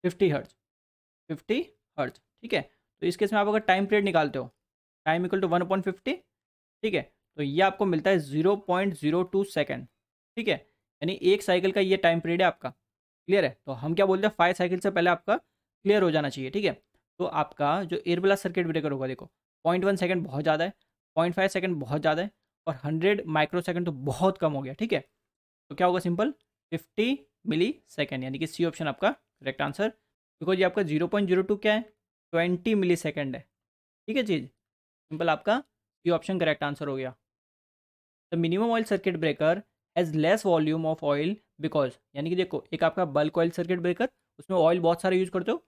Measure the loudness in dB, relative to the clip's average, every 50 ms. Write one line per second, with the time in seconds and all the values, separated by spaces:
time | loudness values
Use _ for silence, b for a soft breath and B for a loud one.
0 | -2 -4 0 2 2 2 2 0 -4 -8 _ _ _ _ _ _ _ _ _ _
1 | _ _ _ _ _ _ -10 -10 _ _ -2 -2 -2 -6 _ _ _ _ _ -6
2 | -6 -6 -6 _ _ _ _ _ -8 -4 -4 -4 -4 -6 _ _ _ _ _ _
3 | -4 -4 0 0 -2 0 2 0 2 2 0 0 2 2 2 2 2 2 2 2
4 | 2 2 2 2 2 2 -2 -6 -8 -8 _ _ _ _ _ _ _ _ _ _
5 | _ 0 0 0 0 0 0 0 0 2 2 0 2 0 -2 -2 -2 -4 -8 -6
6 | _ -6 -6 -6 _ _ _ _ _ _ _ _ _ _ _ _ -6 -2 -2 -2
7 | -6 -6 _ _ _ _ _ -6 -6 -2 2 2 2 2 2 0 0 0 0 0
8 | 2 2 2 2 0 -2 -2 2 2 2 2 2 0 -2 0 0 0 -2 -4 -2
9 | -2 0 0 0 -2 0 0 -2 -2 0 -2 -2 -2 -2 -4 -8 -8 -14 _ _
10 | _ _ _ _ _ _ _ -4 -2 -2 -2 -2 -4 _ _ _ _ _ _ _
11 | -4 -4 -4 0 2 2 2 2 2 0 0 2 2 0 2 2 2 2 2 2
12 | 4 2 2 2 0 -2 0 2 2 2 0 _ -12 -14 -14 _ _ _ _ _
13 | _ _ _ _ _ 0 2 2 2 0 -2 _ _ -12 -10 -6 -4 -2 2 2
14 | 4 4 4 2 2 0 2 2 2 2 4 0 0 -2 -2 -2 -2 0 0 2
15 | 2 2 2 0 _ -2 -2 -2 _ _ _ _ _ _ _ _ _ 2 4 4
16 | 4 4 2 2 0 0 -4 -6 -10 -6 -4 -2 -2 -2 -2 -4 _ _ _ _
17 | _ _ _ _ -6 -4 -2 -2 -4 -4 -4 -2 0 0 0 0 -2 -4 -6 -6
18 | -2 -2 -2 2 4 2 2 2 0 -4 -2 -2 -2 0 -2 -2 -2 -2 -4 -4
19 | -6 -6 -8 -10 -12 -20 _ _ _ _ _ _ _ 0 0 2 2 0 0 2
20 | 0 0 0 -2 -2 -4 -6 -2 0 0 2 2 0 -2 -4 _ _ _ _ _
21 | _ _ _ 0 0 0 2 0 0 0 0 0 -2 -2 -2 -4 -4 -4 -4 0
22 | 2 2 2 2 -2 -6 _ _ _ _ _ _ _ -6 -6 -4 -4 -4 -2 0
23 | 2 2 2 2 -2 -2 0 0 0 2 0 -4 -4 -2 -4 -2 -2 -4 -6 -4
24 | -4 -6 -2 2 2 0 2 2 -2 -2 -2 -2 -8 -8 -6 -6 -4 -2 -2 -4
25 | -4 _ _ _ _ _ _ _ _ _ _ _ _ _ -4 2 2 2 2 2
26 | 0 0 0 0 0 -2 -2 _ _ _ _ _ _ _ -10 -10 -10 _ _ -2
27 | 0 0 0 -4 -6 _ _ _ _ -4 0 0 0 0 -2 -8 _ _ -6 -6
28 | -6 -4 -4 -6 -6 -6 -6 -6 -6 -6 -2 -2 -2 -2 -2 -4 -6 -6 -4 0
29 | -2 -2 -2 _ _ _ _ _ -8 -8 -4 -4 -4 -6 -2 -2 -4 -4 -4 _
30 | _ _ _ _ _ _ _ _ -2 -2 2 2 2 2 2 0 -2 0 0 0
31 | 0 0 0 0 2 2 2 0 2 0 -2 0 2 2 2 2 -2 -6 _ _
32 | _ _ _ _ _ _ 0 0 2 2 0 0 0 2 2 2 4 2 2 2
33 | 0 -6 -4 -4 -6 -6 -6 -10 -12 _ _ _ _ _ _ _ _ _ _ _
34 | _ -4 -2 -2 0 0 -2 -2 -2 -8 _ _ _ _ _ _ _ _ _ _
35 | _ _ -8 -2 0 0 0 0 2 0 0 0 0 _ _ _ _ _ _ _
36 | _ 0 0 0 0 -2 -2 0 2 0 0 0 -2 -6 -4 -6 -6 -6 -4 -4
37 | -6 -8 -10 _ _ _ _ _ _ _ _ _ _ _ _ _ _ _ _ _
38 | _ _ _ _ _ _ -2 -2 0 0 0 0 0 0 0 0 0 0 -2 0
39 | 0 -2 -2 0 -2 -2 -2 2 2 2 2 0 -4 _ _ _ _ _ _ -2
40 | -2 0 0 2 4 4 2 2 2 2 2 2 2 0 0 -2 -2 -2 -4 -2
41 | 0 -2 0 0 0 -2 -4 -6 _ _ _ _ -8 -4 -2 0 -2 -2 -4 _
42 | _ _ _ -8 -4 -4 -2 -2 -2 -2 -4 -8 -8 _ -4 0 0 0 0 0
43 | -4 0 0 0 0 0 0 0 0 0 0 -4 -4 -4 -4 -2 -2 -2 -2 -2
44 | -2 -4 _ _ _ _ _ _ -8 _ 0 4 4 4 4 4 2 0 0 2
45 | 0 0 0 0 0 0 -2 -4 -2 -2 -4 -4 _